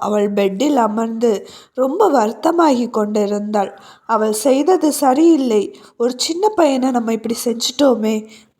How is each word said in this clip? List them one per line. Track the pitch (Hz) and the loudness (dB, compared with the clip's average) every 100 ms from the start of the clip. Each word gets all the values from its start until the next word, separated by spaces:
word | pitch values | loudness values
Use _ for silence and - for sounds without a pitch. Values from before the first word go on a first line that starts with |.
அவள் | 208 208 208 | -2 -2 0
பெட்டில் | 202 196 196 294 269 | 0 -2 0 0 2
அமர்ந்து | 220 214 226 226 233 196 - - - - | 0 -2 -4 -2 0 -2 -6 -20 -10 -4
ரொம்ப | 262 359 403 | -2 2 2
வருத்தமாகி | 269 214 - 330 339 320 247 233 | 2 0 -2 -2 2 2 2 0
கொண்டிருந்தாள். | 220 208 208 202 208 208 214 190 - - - - | -2 -2 -2 -2 -4 -2 -2 -4 -8 -20 -16 -4
அவள் | 220 220 214 | 0 0 0
செய்தது | 285 269 302 359 311 | 2 2 2 2 0
சரியில்லை. | 262 269 269 330 311 254 214 196 - - - | 0 2 4 4 4 2 0 -2 -8 -16 -4
ஒரு | 247 254 | -4 -2
சின்ன | - 339 427 | -6 -2 -2
பையனை | 427 302 262 262 | 2 2 2 0
நம்ம | 247 226 | -2 -2
இப்படி | 226 226 226 | -4 -4 -6
செஞ்சுட்டோமே. | 240 233 - - 277 214 220 214 214 - _ | -6 -4 -6 0 2 2 0 -4 -6 -18 _